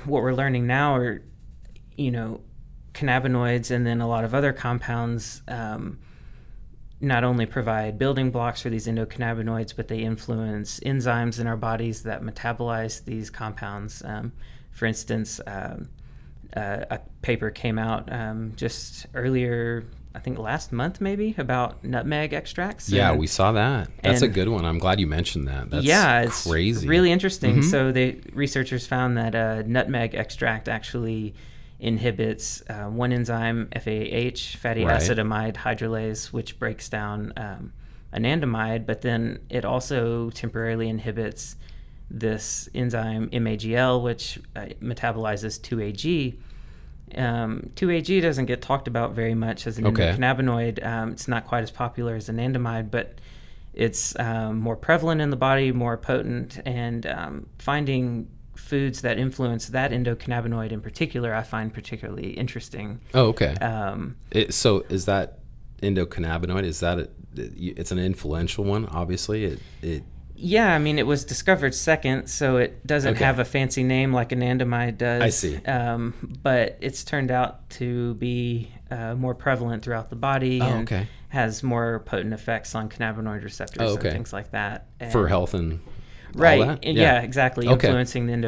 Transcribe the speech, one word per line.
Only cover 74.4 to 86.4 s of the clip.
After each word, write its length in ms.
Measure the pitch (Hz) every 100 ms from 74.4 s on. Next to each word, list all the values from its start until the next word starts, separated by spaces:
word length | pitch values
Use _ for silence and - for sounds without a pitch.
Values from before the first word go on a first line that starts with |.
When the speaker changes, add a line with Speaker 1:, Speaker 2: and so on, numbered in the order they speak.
| 123 127 123 120 120 104
Speaker 1:
does. 240 | 120 120
Speaker 2:
I 60 | 113
see. 260 | - 85 71
Speaker 1:
Um, 500 | - 123 120 117 117 - - 123
but 360 | 139 123 107 -
it's 240 | 131 -
turned 260 | - 147 127
out 380 | 127 123 - -
to 440 | - 123 120 120
be, 560 | 117 123 123 120 117 101 - -
uh, 240 | 120 113
more 200 | 120 127
prevalent 480 | 123 139 123 117 113
throughout 260 | 120 113 110
the 60 | 117
body 440 | 139 135 127 127
Speaker 2:
Oh, 60 | 127
Speaker 1:
and 160 | 117
Speaker 2:
okay. 240 | 113 95 104 - -
Speaker 1:
has 340 | 135 113 110
more 380 | 131 117 117 113
potent 340 | - 98 101
effects 400 | 110 - 110 -
on 140 | 110 107
cannabinoid 560 | - 110 110 110 104
receptors 380 | 101 - - -
Speaker 2:
Oh, 80 | 113
Speaker 1:
and 80 | 101
Speaker 2:
okay. 120 | 90
Speaker 1:
things 220 | 80 -
like 180 | 98 -
that. 340 | 107 101 117 - - 117
Speaker 2:
For 100 | 117
Speaker 1:
And 60 | 87
Speaker 2:
health 260 | 92 90
and 180 | 90 82 82 - - - - -
all 80 | -